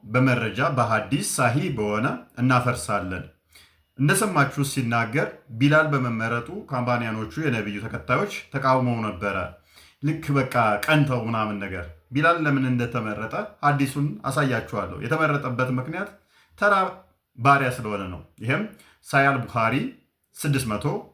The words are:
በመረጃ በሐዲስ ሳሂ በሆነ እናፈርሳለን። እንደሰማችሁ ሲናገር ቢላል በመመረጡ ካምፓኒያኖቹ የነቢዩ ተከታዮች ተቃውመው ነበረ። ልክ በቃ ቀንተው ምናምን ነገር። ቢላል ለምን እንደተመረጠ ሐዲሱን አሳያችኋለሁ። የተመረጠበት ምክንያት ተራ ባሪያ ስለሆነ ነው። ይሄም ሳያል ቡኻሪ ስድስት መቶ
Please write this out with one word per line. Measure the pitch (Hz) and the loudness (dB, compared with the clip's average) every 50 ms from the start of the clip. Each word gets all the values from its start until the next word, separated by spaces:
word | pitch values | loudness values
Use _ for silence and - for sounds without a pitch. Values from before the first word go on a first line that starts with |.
| - | -12
በመረጃ | 104 110 127 131 135 123 117 113 110 95 107 143 165 | 0 2 4 4 4 4 2 0 -2 -2 0 -2 0
በሐዲስ | 143 123 117 107 110 107 - - 135 - - - | 2 0 2 2 2 0 0 0 -2 -2 -2 -4
ሳሂ | - - 127 117 117 151 190 170 | 0 2 2 2 2 0 -2 -2
በሆነ | 143 113 104 104 104 107 120 151 240 - - _ _ - | -2 -2 -2 0 0 0 0 -2 -2 -6 -10 _ _ 0
እናፈርሳለን። | 120 131 127 123 127 127 107 - - - 107 101 92 92 92 90 - - - _ _ _ _ - - _ _ _ _ _ _ - | 2 4 4 4 4 2 -2 -2 -4 -2 -2 -2 -2 -4 -6 -6 -8 -12 -18 _ _ _ _ -20 -20 _ _ _ _ _ _ 0
እንደሰማችሁ | 135 151 196 190 - 202 180 151 139 139 - 147 139 | 2 4 4 4 2 2 2 2 2 2 0 -2 -2
ሲናገር | 139 - 139 123 117 117 117 113 107 113 147 202 - - - _ _ 117 | -2 0 -2 -2 0 0 0 0 0 -2 -2 -2 -2 -6 -16 _ _ -2
ቢላል | 113 131 143 151 156 156 151 | 2 2 6 6 6 4 4
በመመረጡ | 143 135 127 120 113 110 113 117 120 120 113 - 180 208 214 | 2 0 0 0 -2 -2 -2 -2 -2 -4 -6 -6 -12 -12 -10
ካምፓኒያኖቹ | - 139 123 120 123 123 120 117 113 110 110 110 104 - 151 | -6 -4 -2 0 0 0 0 0 -2 -4 -4 -6 -6 -6 -4
የነቢዩ | 160 147 120 110 104 104 101 101 | -2 0 0 0 -2 -4 -6 -6
ተከታዮች | 110 117 - - - - 123 147 202 202 - - - _ | -8 -8 -8 -10 -2 -2 0 0 0 -2 -6 -12 -12 _
ተቃውመው | - 139 - 135 131 131 123 123 120 113 | -6 -2 2 2 2 4 2 2 0 0
ነበረ። | 110 107 95 87 104 101 98 92 87 - - - _ _ _ - - - _ _ | -2 -4 -6 -4 -4 -2 -2 -2 -4 -6 -10 -16 _ _ _ -20 -20 -20 _ _
ልክ | - 147 151 143 - 143 | -4 -2 -2 -2 -2 0
በቃ | 143 139 127 127 - 123 113 107 104 104 | 0 0 0 2 2 2 2 4 2 0
ቀንተው | - - 156 151 143 143 127 120 | 2 4 4 4 4 4 2 -2
ምናምን | 110 113 113 110 107 107 104 101 | -2 -2 -2 -2 -2 -2 -4 -6
ነገር። | 98 95 92 90 82 78 - - _ _ | -6 -6 -6 -8 -8 -10 -14 -20 _ _
ቢላል | 123 139 156 170 170 165 | -2 2 4 4 4 4
ለምን | 156 147 139 135 131 | 2 2 2 2 2
እንደተመረጠ | 127 127 123 120 117 - 123 110 107 107 104 110 110 - 175 214 - - _ | 2 2 0 0 0 -2 -4 -4 -4 -6 -6 -6 -6 -6 -6 -8 -8 -10 _
ሐዲሱን | - 143 143 135 139 131 - 143 143 147 - - - | 2 2 4 4 2 0 0 -2 -2 -2 -2 -4 -6
አሳያችኋለሁ። | 139 135 156 147 135 123 113 110 - - 101 95 85 90 95 | -2 0 0 2 2 0 -2 -4 -4 -6 -6 -4 -6 -8 -8
የተመረጠበት | 101 123 160 165 160 151 143 139 - 131 123 117 127 127 | -4 -2 0 0 2 0 0 0 -2 -4 -2 -2 0 0
ምክንያት | 131 127 127 151 165 185 202 - - _ _ _ _ _ _ _ _ - | 0 -4 -4 -4 -6 -8 -8 -10 -12 _ _ _ _ _ _ _ _ 0
ተራ | 202 208 202 196 185 185 - - - _ _ _ _ _ _ - | 2 4 4 4 2 0 -4 -10 -20 _ _ _ _ _ _ 0
ባሪያ | 117 139 139 135 135 123 | 4 4 4 6 4 0
ስለሆነ | 120 - 113 107 104 98 98 | -2 -2 -4 -4 -4 -4 -4
ነው። | 92 90 76 - - _ - | -6 -10 -12 -14 -18 _ -8
ይሄም | 104 120 143 202 214 214 - - - _ _ _ _ | -2 -2 0 0 -2 -6 -8 -18 -20 _ _ _ _
ሳያል | - - 139 139 139 139 127 | 0 2 4 4 4 2 0
ቡኻሪ | 113 - - 120 110 113 120 143 233 269 - - _ _ _ _ _ _ _ | -4 -2 0 0 2 2 2 0 -2 -4 -8 -14 _ _ _ _ _ _ _
ስድስት | - - 147 139 127 127 113 | -4 0 0 0 2 0 -2
መቶ | 107 104 - 147 190 220 - - | -4 -2 -2 -2 -2 -4 -8 -12